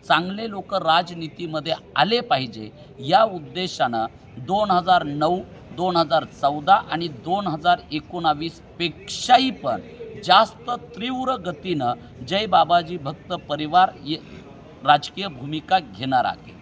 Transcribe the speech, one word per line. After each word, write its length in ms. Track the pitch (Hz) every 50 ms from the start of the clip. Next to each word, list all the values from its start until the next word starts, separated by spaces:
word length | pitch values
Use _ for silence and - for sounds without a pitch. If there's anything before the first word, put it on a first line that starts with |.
| _
चांगले 420 | - 165 156 175 185 196 208 226 226
लोक 240 | 202 196 180 - 202
राजनीतीमध्ये 1000 | 190 170 160 160 175 185 - 180 170 165 151 - - 170 160 156 156 143 160 - - - - -
आले 240 | 135 147 190 226 233
पाहिजे 500 | - - 151 131 131 117 101 110 110 107 - - - - - -
या 240 | 127 131 175 202 226
उद्देशानं 800 | 226 190 175 147 131 - 175 185 180 - - 151 123 117 113 110 113 - - - - -
दोन 340 | - 127 120 185 208 214 202
हजार 320 | 185 180 170 185 185 175 151
नऊ, 360 | 147 143 147 151 160 175 190 - - - - - -
दोन 240 | - 131 175 185 -
हजार 280 | 170 165 147 165 156 139
चौदा 520 | - - - - 139 147 151 147 170 196 214 - -
आणि 160 | 151 160 170
दोन 400 | 165 143 117 - 160 180 202 202
हजार 320 | 180 151 151 156 175 180 170 - -
एकोणावीस 680 | 147 151 147 - - 175 170 160 151 143 160 165 160 - - - - -
पेक्षाही 720 | 170 170 - - - - - - - - 247 247 269 262
पण 300 | 196 - - 131 113 95 - - - - - - - 143 -
जास्त 440 | 170 180 202 226 214 - - - 240
तीव्र 680 | 240 240 - - - 185 220 247 262 254 262 277 262
गतीनं 580 | 233 170 180 175 - - 185 170 147 127 120 123 - - - - - -
जय 180 | 120 175 196 220
बाबाजी 520 | 208 185 175 160 151 175 175 170 160 180
भक्त 360 | 175 139 139 156 - - - 180
परिवार 560 | 160 - - 147 147 151 151 156 180 185 190 - - -
ये-, 160 | 139 156 - - - - - - - - - - - - - 127
राजकीय 420 | 139 147 143 147 - - - -
भूमिका 520 | - 147 123 127 143 156 156 151 - 185 190
घेणार 460 | 160 117 95 95 127 131 135 127 113
आहे. 320 | 98 87 87 - - - -